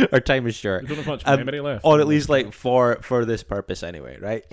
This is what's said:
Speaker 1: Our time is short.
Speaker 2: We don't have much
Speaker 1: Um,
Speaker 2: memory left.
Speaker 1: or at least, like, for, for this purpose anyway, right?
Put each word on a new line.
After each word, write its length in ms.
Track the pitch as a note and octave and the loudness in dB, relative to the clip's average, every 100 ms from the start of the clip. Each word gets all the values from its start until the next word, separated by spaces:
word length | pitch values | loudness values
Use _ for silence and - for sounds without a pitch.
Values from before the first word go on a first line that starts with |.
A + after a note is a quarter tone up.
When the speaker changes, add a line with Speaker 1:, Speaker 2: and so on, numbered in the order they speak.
| C4 | 2
Speaker 1:
Our 80 | C3 | 2
time 260 | D3 C3+ A#2 | 2 0 0
is 60 | - | -4
short. 260 | G2+ F#2 | -2 -2
Speaker 2:
We 60 | C3 | -4
don't 100 | D3+ | -8
have 80 | D3 | -6
much 160 | C3+ C#3+ | -4 2
Speaker 1:
Um, 120 | C#3 | 2
Speaker 2:
memory 200 | C3 C#3+ | 0 -6
left. 240 | C#3+ A2 | -6 0
Speaker 1:
or 160 | D#3 D3+ | 4 4
at 60 | D3+ | 4
least, 200 | D3+ C#3+ | 2 2
like, 240 | C3+ B2+ | 0 0
for, 460 | - B2+ B2+ A#2+ A#2 | -4 2 4 4 2
for 220 | - B2 | -2 0
this 180 | A#2 A2 | 0 -2
purpose 380 | - G2+ - F#2 | -4 -8 -6 -8
anyway, 340 | E2+ E2+ B1+ C2 | -10 -12 -14 -12
right? 240 | G2+ A2+ - | -8 -8 -8